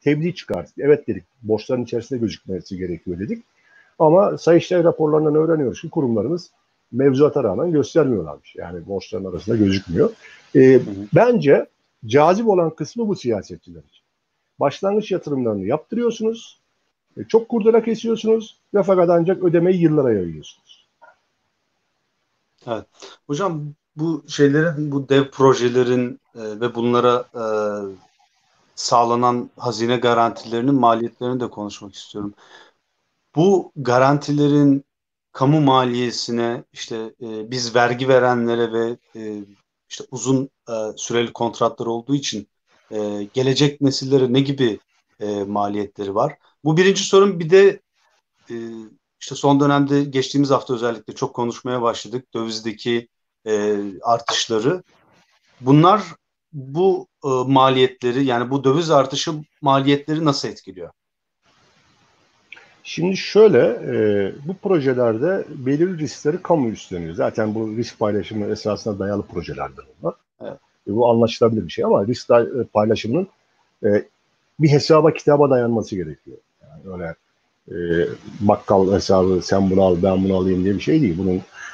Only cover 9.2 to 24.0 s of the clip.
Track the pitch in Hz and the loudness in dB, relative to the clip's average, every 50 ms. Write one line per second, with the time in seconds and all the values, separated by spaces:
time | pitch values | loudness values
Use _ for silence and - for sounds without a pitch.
9.2 | 95 92 90 80 87 104 120 110 104 98 95 98 - - 82 101 - 226 - - | -8 -8 -10 -8 -4 -2 2 2 4 4 2 0 -2 -2 0 0 0 0 -2 -6
10.2 | - - - - _ _ - 143 131 131 131 123 - 107 101 95 104 - - 165 | -18 -20 -20 -20 _ _ 4 6 8 8 8 6 4 0 -6 -10 -6 0 2 4
11.2 | 226 247 247 190 143 135 156 220 285 - _ _ _ _ _ _ - 107 117 143 | 4 4 4 4 4 4 4 4 2 -2 _ _ _ _ _ _ -4 0 2 4
12.2 | 151 170 190 220 233 220 190 180 165 156 - - 151 - - 233 233 208 185 - | 4 4 4 2 2 2 2 2 0 -2 -4 -6 -10 -10 -6 -6 -4 -4 -4 -4
13.2 | - 120 110 95 - - 90 82 _ 90 85 78 71 _ _ _ _ _ _ _ | -4 -4 -4 -4 -6 -10 -16 -18 _ -20 -20 -20 -20 _ _ _ _ _ _ _
14.2 | _ _ _ _ _ _ _ - 135 143 - - 196 196 202 214 208 - 190 160 | _ _ _ _ _ _ _ -2 -2 -2 -2 -2 -4 -2 -2 -2 -2 -4 -6 -6
15.2 | - 156 143 131 120 113 104 101 90 101 135 - - _ 226 233 240 233 - - | -4 -6 -4 -2 -2 -2 -2 -2 -2 -2 -4 -4 -4 _ -6 -4 -2 -4 -4 -4
16.2 | 220 220 226 226 - - _ _ _ _ _ _ _ _ _ _ _ _ _ 117 | -4 -6 -6 -8 -12 -20 _ _ _ _ _ _ _ _ _ _ _ _ _ -16
17.2 | 107 - - 226 226 - 240 226 202 220 226 226 226 233 220 220 - 226 226 226 | -2 0 0 0 0 0 -2 0 2 4 4 4 2 0 -4 -4 -4 -4 -4 -2
18.2 | - 220 226 226 214 - - _ _ _ - 202 180 190 190 185 175 175 175 170 | 0 0 0 0 -2 -8 -16 _ _ _ -2 0 2 2 2 4 4 4 4 4
19.2 | 170 185 190 180 180 175 160 175 170 185 190 175 170 156 151 147 131 123 110 98 | 2 0 0 0 0 2 2 2 2 2 2 4 2 4 4 2 2 2 2 0
20.2 | 90 85 80 76 - - - _ _ _ _ _ _ _ _ _ - - _ _ | -2 -4 -8 -12 -16 -20 -20 _ _ _ _ _ _ _ _ _ -20 -20 _ _
21.2 | _ _ _ _ _ _ _ _ _ _ _ _ _ _ _ _ _ _ _ _ | _ _ _ _ _ _ _ _ _ _ _ _ _ _ _ _ _ _ _ _
22.2 | _ _ _ _ _ _ _ _ _ - 113 101 - _ _ _ - - - _ | _ _ _ _ _ _ _ _ _ -8 -8 -8 -10 _ _ _ -20 -20 -20 _
23.2 | _ - 143 156 202 185 165 151 147 147 147 _ _ _ _ 151 | _ -8 -6 -4 -4 -4 -4 -6 -8 -12 -14 _ _ _ _ -6